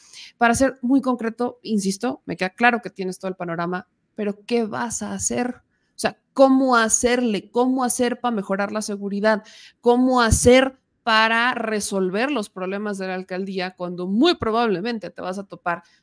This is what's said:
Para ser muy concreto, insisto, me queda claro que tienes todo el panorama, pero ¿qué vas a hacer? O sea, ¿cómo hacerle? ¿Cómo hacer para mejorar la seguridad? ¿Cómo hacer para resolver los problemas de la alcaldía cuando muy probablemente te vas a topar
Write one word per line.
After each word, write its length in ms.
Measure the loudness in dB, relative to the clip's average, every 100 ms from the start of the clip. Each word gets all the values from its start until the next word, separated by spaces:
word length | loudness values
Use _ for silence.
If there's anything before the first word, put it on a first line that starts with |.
| -20 -20 -20 _
Para 180 | 0 2
ser 200 | 0 0
muy 200 | 0 0
concreto, 580 | 0 -2 -4 -4 -6 -6
insisto, 580 | -4 -2 -2 -2 -6 -6 -10
me 120 | -6
queda 140 | -6
claro 300 | 2 2 2
que 80 | -4
tienes 300 | -8 -8 -6
todo 80 | -8
el 80 | -8
panorama, 540 | -6 -4 -4 -6 -10 _ _ -8
pero 300 | -6 -6 -4
¿qué 180 | -2
vas 380 | -2 -4 -6 -8
a 120 | -8
hacer? 360 | -6 -4 -4 -4
O 480 | -8 _ _ _ -6
sea, 200 | -6 -6 _
¿cómo 460 | 4 6 6 4 4
hacerle? 760 | 2 2 2 2 2 -2 -2
¿Cómo 320 | 0 0 0
hacer 380 | -2 0 -2 -2
para 120 | -2
mejorar 380 | -4 -2 -4 -4
la 100 | -4
seguridad? 640 | -6 -6 -6 0 2 2 -2 -20 -20 _
¿Cómo 400 | 2 4 4 4
hacer 560 | 4 4 8 8 6 -2 _ _
para 500 | 0 4 4 2 0 -2
resolver 760 | -4 -4 -2 -2 0 0 -2
los 180 | -2 -6
problemas 480 | -8 -6 -6 -6 -6
de 100 | -6
la 80 | -8
alcaldía 600 | -6 -6 -6 -6 -6 -6
cuando 320 | -8 -6 -2
muy 280 | 2 2 2
probablemente 720 | -2 0 0 0 -4 -6 -10
te 120 | -10
vas 160 | -8 -8
a 100 | -12
topar 360 | -10 -6 -6 -10 _